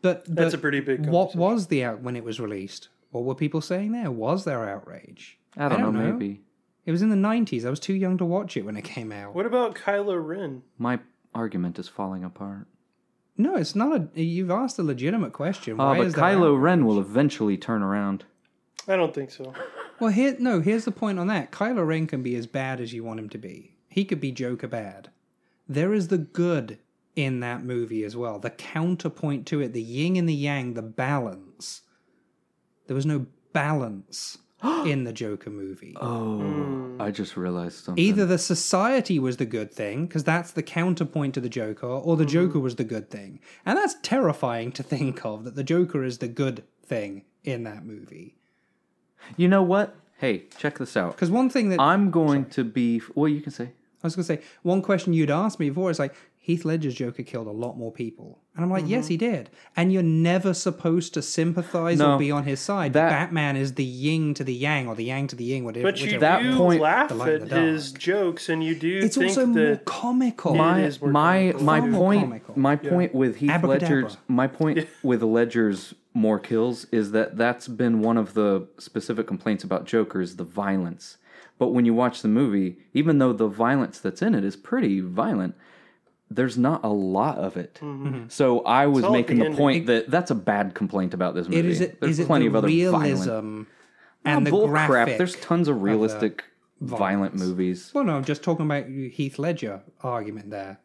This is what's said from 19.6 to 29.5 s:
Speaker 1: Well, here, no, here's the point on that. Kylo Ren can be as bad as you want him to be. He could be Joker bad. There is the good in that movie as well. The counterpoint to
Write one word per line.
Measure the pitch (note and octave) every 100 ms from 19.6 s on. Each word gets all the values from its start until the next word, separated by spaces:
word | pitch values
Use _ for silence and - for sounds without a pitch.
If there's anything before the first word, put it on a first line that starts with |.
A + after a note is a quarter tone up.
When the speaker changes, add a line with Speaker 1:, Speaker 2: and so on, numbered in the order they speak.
| - - - -
Speaker 1:
Well, | A3+
here, | G3+ C#4 B3+
no, | B3 G3
here's | D#3+ A3 A3
the |
point | G3 G#3+ F#3+
on | F3+
that. | G3+ -
Kylo | - G#3+ B3 D#3+
Ren | D#3+ D#3+
can | C3
be | B2
as | A#2+ A#2
bad | C3+ C3 B2+
as | A#2
you | A#2
want | A2+ A2
him | G#2+
to | A2
be. | G#2 - - _ _
He | - G3
could | E3
be | C#3
Joker | B2+ B2 A#2+ B2
bad. | A#2+ G#2 G2 - _ _ _ _ _ -
There | C#3+ F3+
is | G#3+ E3+
the | F#3
good | D3+ - F3 D#3+ A2 - _ _ _
in | - C3+ B2+
that | A#2+ A#2+
movie | B2+ B2 A#2 A2
as | G#2 A#2
well. | A#2+ G#2
The | A2+
counterpoint | - - D#3+ E3+ F3 E3 - D3+ C#3
to | -